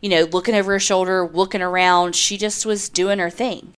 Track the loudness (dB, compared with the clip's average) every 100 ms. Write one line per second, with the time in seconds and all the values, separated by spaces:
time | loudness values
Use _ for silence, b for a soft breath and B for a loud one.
0 | 2 2 2 0 0 0 2 0 2 0
1 | 2 0 0 0 -2 0 -2 2 4 4
2 | 2 0 -2 -2 -4 -4 -4 -4 -4 -2
3 | 0 0 -2 -4 -6 -6 -12